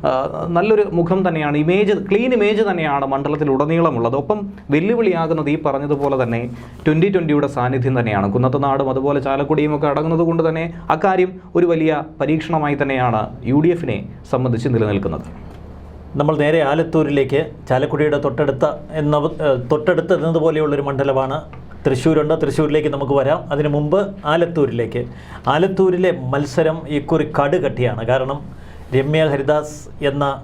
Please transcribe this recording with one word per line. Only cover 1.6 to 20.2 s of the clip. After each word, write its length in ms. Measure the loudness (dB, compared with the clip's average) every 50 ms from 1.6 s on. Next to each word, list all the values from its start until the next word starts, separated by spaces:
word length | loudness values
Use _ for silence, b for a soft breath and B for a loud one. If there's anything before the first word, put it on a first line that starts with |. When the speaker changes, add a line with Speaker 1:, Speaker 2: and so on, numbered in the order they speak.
| 2 2 2 2 2 2 0 -2 0 0
Speaker 1:
ക്ലീൻ 220 | 0 2 2 2 2
ഇമേജ് 300 | 2 2 2 2 2 0 0
തന്നെയാണ് 360 | 0 -2 -2 -2 0 -2 0
മണ്ഡലത്തിൽ 460 | -2 -2 -2 -2 -2 -2 0 0 0
ഉടനീളമുള്ളത്. 640 | 2 2 2 2 2 2 2 2 2 0 0 0 0
ഒപ്പം 360 | -2 -2 -2 -2 -4 -4 -10 B B B 0
വെല്ലുവിളിയാകുന്നത് 800 | 2 2 2 2 2 2 2 2 2 0 0 0 0 0 0 0
ഈ 120 | -2 0
പറഞ്ഞതുപോലെ 600 | 0 -2 -2 -2 -2 -2 -2 0 0 0 2 0 0
തന്നെ 260 | 0 0 -2 -4 -6 B B B B B B 0
ട്വൻ്റി 220 | 2 4 4 2 4
ട്വൻ്റിയുടെ 380 | 2 0 2 2 2 2 2
സാന്നിധ്യം 520 | 0 -2 -2 -2 0 0 0 0 0 0 0
തന്നെയാണ്. 340 | 0 0 0 0 0 0 0
കുന്നത്തുനാടും 560 | 2 0 2 0 0 0 0 2 2 0 0
അതുപോലെ 300 | 0 0 0 0 0 0
ചാലക്കുടിയും 560 | 0 0 0 0 0 0 2 2 2 0 0
ഒക്കെ 120 | 0 0
അടങ്ങുന്നത് 340 | 0 0 0 0 0 2 2
കൊണ്ട് 280 | 2 2 2 2 0 0
തന്നെ 240 | 0 -2 -6 -8 -8 B B B
അക്കാര്യം 520 | 0 2 2 2 4 4 2 0 -2 B B B B
ഒരു 100 | 2 4
വലിയ 380 | 4 2 2 2 2 0 0 -4 -8 -6 -4
പരീക്ഷണമായി 560 | 0 0 0 0 0 -2 -2 0 0 0 0 0
തന്നെയാണ് 480 | 0 0 0 0 2 2 2 0 -2 -4 -8 -8 -2
യു 140 | 2 2 4
ഡി 80 | 4
എഫിനെ 380 | 4 2 2 -2 -6 -6 -6 -8 B B B B -4
സംബന്ധിച്ച് 380 | -2 0 0 0 -2 0 0 0
നിലനിൽക്കുന്നത്. 840 | 0 2 2 2 0 0 -2 -2 -4 -6 -8 -12 -16 -16 -16 -16 -16 -18 -18 -18 -18 -18 -18 -18 -18 -18 -18 -10 -2
Speaker 2:
നമ്മൾ 220 | 0 0 2 2
നേരെ 240 | 2 2 4 4 4
ആലത്തൂരിലേക്ക്, 840 | 4 2 2 0 0 2 2 2 2 2 2 2 2 2 2 0 0 -2 -8 -14 -4 0
ചാലക്കുടിയുടെ 480 | 0 0 0 0 0 0 2 2 2
തൊട്ടടുത്ത 480 | 0 0 -2 0 0 0 0 2 2 0 0 0 -4 -12 -8
എന്ന, 240 | -6 -2 0 2 2
ഏഹ്, 520 | 2 0 -2 -4 0 0 0 2 0 2 0
തൊട്ടടുത്ത് 420 | 0 2 2 2 0 0 2 0 0
എന്നതുപോലെയുള്ളൊരു 680 | 2